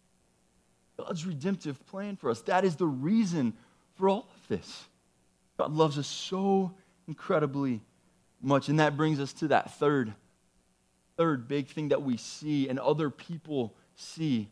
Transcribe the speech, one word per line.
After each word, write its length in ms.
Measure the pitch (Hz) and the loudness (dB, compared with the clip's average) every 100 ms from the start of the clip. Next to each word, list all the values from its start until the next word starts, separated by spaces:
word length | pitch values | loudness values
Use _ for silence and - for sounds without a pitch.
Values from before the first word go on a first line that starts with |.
| _ _ _ _ _ _ _ _ _ - | _ _ _ _ _ _ _ _ _ -12
God's 300 | - 180 180 | -8 -6 -6
redemptive 580 | 147 180 196 151 131 _ | -4 -2 -4 -6 -10 _
plan 260 | 196 208 | -10 -8
for 160 | 196 135 | -4 -4
us. 100 | 113 | -2
That 220 | - 185 | 0 2
is 120 | 190 156 | 2 2
the 100 | 170 | 0
reason 680 | 127 151 226 202 170 117 - - _ _ - | 0 2 2 2 2 0 -2 -12 _ _ 0
for 120 | 196 | 2
all 200 | 196 - | 2 -4
of 160 | - - | -14 -6
this. 360 | 98 - - - _ _ _ _ _ _ - | -6 -6 -18 -20 _ _ _ _ _ _ -4
God 140 | - | 0
loves 260 | 151 156 143 | 2 2 2
us 80 | 135 | -6
so 680 | - - 190 196 196 185 185 _ _ - | -8 -6 -2 2 2 0 -6 _ _ -14
incredibly 760 | 147 - 170 147 139 139 113 - _ _ _ _ _ | -10 0 0 0 -2 -2 -4 -8 _ _ _ _ _
much. 280 | 131 139 143 | 2 2 4
And 100 | 151 | 4
that 160 | 151 143 | 4 4
brings 240 | 156 143 | 0 0
us 120 | 135 | -4
to 140 | - 156 | -4 2
that 260 | 123 - | 2 2
third, 400 | - 147 143 110 104 _ _ _ _ _ _ _ _ _ - | 0 2 4 0 -6 _ _ _ _ _ _ _ _ _ 0
third 320 | 165 139 120 | 2 0 -2
big 200 | 143 135 | -4 -4
thing 200 | - 151 | -4 0
that 140 | 135 | 0
we 140 | 139 117 | 0 -4
see 520 | - - 151 147 131 | -6 -10 -2 0 0
and 100 | 127 | 0
other 320 | 131 151 151 | 0 2 0
people 640 | - - 170 156 143 110 - _ - | -4 -12 -14 -6 -4 -4 -8 _ -20
see 520 | - 160 156 120 104 | -16 -4 0 0 -2